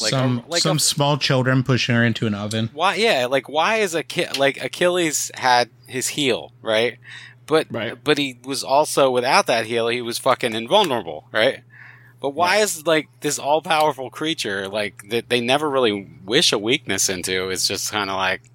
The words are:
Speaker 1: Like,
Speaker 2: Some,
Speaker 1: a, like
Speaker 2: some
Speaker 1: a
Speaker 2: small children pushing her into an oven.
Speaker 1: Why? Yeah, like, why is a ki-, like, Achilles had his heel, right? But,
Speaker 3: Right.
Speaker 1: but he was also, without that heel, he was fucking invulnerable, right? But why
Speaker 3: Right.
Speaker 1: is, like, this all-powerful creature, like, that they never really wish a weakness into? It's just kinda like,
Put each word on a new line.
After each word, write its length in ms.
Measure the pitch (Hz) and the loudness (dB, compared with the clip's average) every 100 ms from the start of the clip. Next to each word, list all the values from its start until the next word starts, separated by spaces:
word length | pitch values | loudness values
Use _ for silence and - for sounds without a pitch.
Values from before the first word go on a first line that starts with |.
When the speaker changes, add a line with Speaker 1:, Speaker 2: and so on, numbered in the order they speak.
Speaker 1:
Like, 100 | 110 | -2
Speaker 2:
Some, 340 | 135 127 123 127 | 0 0 -2 -4
Speaker 1:
a, 40 | |
like 120 | 170 | -2
Speaker 2:
some 140 | 180 165 | 0 0
Speaker 1:
a 20 | |
Speaker 2:
small 380 | - - 143 147 | 0 0 2 2
children 440 | - 135 127 131 | 2 2 2 2
pushing 320 | 127 123 - | 2 2 2
her 100 | 117 | 2
into 220 | 117 110 117 | 2 2 -2
an 80 | |
oven. 360 | 101 104 110 113 | -2 -4 -4 -4
Speaker 1:
Why? 240 | 147 180 180 | 0 0 2
Yeah, 300 | 226 151 123 | 2 2 2
like, 220 | 135 127 | 0 -2
why 280 | 143 175 220 | -2 0 0
is 180 | 202 | 0
a 80 | 160 | -2
ki-, 240 | - - 170 - | -4 -4 -4 0
like, 240 | 139 131 | 0 0
Achilles 680 | 127 - 180 180 165 139 - | -6 0 0 2 0 -2 -6
had 360 | - 131 123 120 _ - | -2 4 4 2 _ -12
his 220 | 127 - | -6 -6
heel, 440 | - 139 98 69 - | -2 0 0 -4 -10
right? 360 | 110 110 120 110 - - - - - | -2 2 0 -2 -14 -20 -20 -18 -2
But, 200 | 156 - | 0 0
Speaker 3:
Right. 240 | 117 110 123 | -4 -6 -6
Speaker 1:
but 160 | 143 147 | -2 0
he 200 | 139 123 | -2 -6
was 200 | 127 131 | -8 -6
also, 460 | - 135 151 - 135 | 0 2 2 2 2
without 360 | 123 123 180 202 | 2 4 4 4
that 200 | 117 110 | 0 0
heel, 220 | 117 117 | 0 0
he 140 | 123 | -2
was 160 | 117 113 | -4 -2
fucking 360 | 135 120 123 | 0 0 0
invulnerable, 720 | 110 117 190 196 120 82 76 - | -4 0 2 4 2 0 -10 -6
right? 280 | - 120 - - - - - - _ | 0 0 0 -8 -20 -20 -20 -20 _
But 100 | 135 | -6
why 260 | 139 175 202 | 0 2 2
Speaker 3:
Right. 60 | |
Speaker 1:
is, 240 | 208 160 151 | 0 -2 0
like, 220 | 156 139 _ | 0 -2 _
this 180 | 147 143 | -6 -4
all-powerful 720 | 135 156 170 160 156 135 127 | 0 0 2 2 2 0 -8
creature, 580 | - 156 165 113 98 95 | -6 -6 -4 -4 -4 -4
like, 400 | 104 104 - 101 | -4 -6 -8 -4
that 180 | 117 - | -4 0
they 120 | 123 | 0
never 280 | 120 139 156 | 2 2 2
really 380 | 135 120 104 95 - | 2 2 0 -6 -14
wish 280 | 95 127 175 | -2 2 2
a 60 | 113 | 2
weakness 500 | 104 143 - 95 - | 0 -2 -2 -2 -2
into? 420 | 92 85 92 95 | -2 -4 -4 -4
It's 180 | 92 - | -2 -2
just 240 | 98 - | -4 -4
kinda 220 | 107 98 | -4 -2
like, 260 | 95 95 95 - | -2 -2 -2 -8